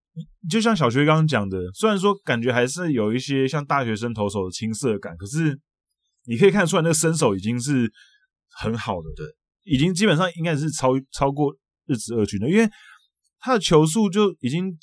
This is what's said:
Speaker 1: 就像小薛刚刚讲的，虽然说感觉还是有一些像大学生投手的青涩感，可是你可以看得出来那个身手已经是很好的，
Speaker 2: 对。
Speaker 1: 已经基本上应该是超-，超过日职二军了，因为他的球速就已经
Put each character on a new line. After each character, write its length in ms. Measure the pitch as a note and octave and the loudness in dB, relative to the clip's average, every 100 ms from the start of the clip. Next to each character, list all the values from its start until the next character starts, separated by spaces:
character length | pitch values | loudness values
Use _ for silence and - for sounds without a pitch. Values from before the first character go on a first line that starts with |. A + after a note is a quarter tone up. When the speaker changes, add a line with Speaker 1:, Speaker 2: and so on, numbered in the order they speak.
| _ E3 - _ E3 | _ -18 -18 _ -2
Speaker 1:
就 100 | G#3+ | 0
像 160 | A3+ G3+ | 2 2
小 140 | B2 | 2
薛 160 | B2 D3 | 4 4
刚 120 | D#3 | 4
刚 100 | D#3 | 2
讲 200 | A#2+ G2 | 0 -2
的， 120 | F#2 F2+ - | -4 -8 -2
虽 120 | A3 | 0
然 80 | G3+ | 2
说 160 | G3+ G3 | 0 0
感 180 | - A#2 | -2 -2
觉 100 | A#2+ | 0
还 140 | A#2+ B2 | 0 0
是 260 | D#3+ F3 | -2 -2
有 220 | B2+ G#2+ | 0 0
一 60 | B2 | -2
些 280 | C3+ C#3 C3 | -2 -2 0
像 160 | D3+ | -2
大 220 | C#3+ C#3+ A#2+ | -2 -2 -2
学 100 | G#2+ | -4
生 160 | A#2+ | -4
投 160 | G#2+ G#2 | -4 -4
手 180 | G2+ F#2 | -2 -6
的 60 | |
青 220 | - A2 | -6 -6
涩 240 | A2 A#2+ G#2 | -4 -2 -4
感， 180 | - E2+ | -6 -12
可 120 | G2+ | -8
是 320 | D3+ D#3 C#3 _ _ _ _ _ _ - | -2 -2 -2 _ _ _ _ _ _ -8
你 120 | A#2 | 2
可 80 | G3 | 4
以 60 | |
看 100 | G3+ | 4
得 60 | E3+ | 2
出 80 | F3 | 0
来 60 | |
那 60 | E3 | 2
个 60 | |
身 220 | D#3 E3 D#3+ | 2 0 2
手 200 | C3 G2 | 0 0
已 40 | |
经 200 | G#2 A#2+ | -2 -4
是 320 | C3 C3+ A#2 - - _ _ _ _ - | -2 0 0 -4 -20 _ _ _ _ -10
很 180 | A2 A2+ | -6 -6
好 240 | A2+ F#2 | -6 -8
的， 80 | D#2+ C#2 | -8 -12
Speaker 2:
对。 100 | D2+ - _ _ | -14 -16 _ _
Speaker 1:
已 140 | - C3 | -2 2
经 160 | F3 | 2
基 140 | F3 G#3+ | 2 2
本 100 | D#3 | 2
上 100 | F#3 E3+ | 0 -2
应 60 | |
该 120 | D#3+ D3 | -4 -2
是 140 | D#3 | -4
超-， 220 | D3+ C3 C3+ C3+ | 0 0 0 -2
超 200 | - C#3 | -2 -2
过 240 | C#3 C#3+ - _ _ - | 2 -2 -2 _ _ -6
日 100 | A#2+ | -4
职 180 | - A#2 | -2 0
二 100 | G#2 | 0
军 140 | G2+ | 0
了， 100 | A#2 | 2
因 80 | G3+ | 2
为 100 | A3+ - - - _ _ _ _ | 2 -2 -18 -20 _ _ _ _
他 140 | - | -2
的 60 | A#3+ | 0
球 260 | - D#3+ D#3 | 4 6 6
速 240 | G#3+ G#3 | 4 0
就 220 | G3 G#3 - | 2 0 0
已 100 | B2 | -4
经 260 | D#3+ F#3+ D#3+ | -2 -4 -8